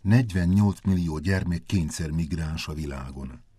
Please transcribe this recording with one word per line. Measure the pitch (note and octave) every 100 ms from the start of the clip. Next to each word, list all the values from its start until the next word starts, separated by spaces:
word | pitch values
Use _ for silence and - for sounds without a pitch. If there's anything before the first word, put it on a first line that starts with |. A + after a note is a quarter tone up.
Negyvennyolc | F#2+ A#2 A#2 F2+ F2 F#2+ G#2 F#2
millió | G2+ F#2 E2+ D#2
gyermek | D#2+ F#2+ F2 E2+
kényszermigráns | - G2+ D#2 - E2 D#2+ D#2+ E2 D#2 D#2+ -
a |
világon. | D#2 D2+ C2+ C2+ C2 C2 B1+ _